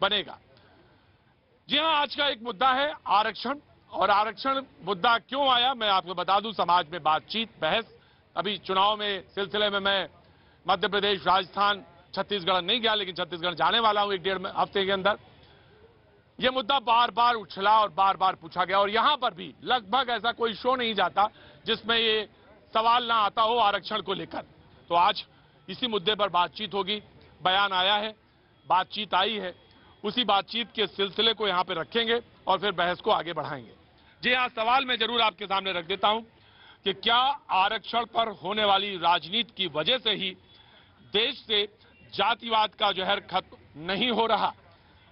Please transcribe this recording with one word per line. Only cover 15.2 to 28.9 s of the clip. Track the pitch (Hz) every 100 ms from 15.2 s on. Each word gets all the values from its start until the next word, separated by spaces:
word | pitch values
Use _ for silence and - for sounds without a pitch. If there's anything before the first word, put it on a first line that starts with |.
| - - - - _ - - _ _ _ _ -
यह | 262
मुद्दा | 262 208 277
बार | 226 233 240
बार | 208 240
उछला | 233 190 190 202 220
और | 208
बार | 160 196 180
बार | 185
पूछा | 175 160 180
गया, | 180 196
और | 202
यहां | 220 254 285
पर | 240
भी | 170 170 -
लगभग | 165 247 190 254 247
ऐसा | 226 226
कोई | 233 233
शो | 196 247 254
नहीं | 233
जाता | 196 180 196 214 - - - 180
जिसमें | 220 208 233
ये | 226 214 202 _ - - _
सवाल | 220 226 240
ना | 233
आता | 226 202 233
हो | 220 240
आरक्षण | 208 196 - 214
को | 180
लेकर। | 180 160 - - - - - -
तो |
आज | 170 190 - - _ _ _ -
इसी | 190 247
मुद्दे | 214 180
पर | 208 202
बातचीत | 175 175 - 208
होगी, | 196 190 214 - - - -
बयान | 170 190 202
आया | 185 190
है, | 208 220 214 _ _ _ _ 143
बातचीत | 175 180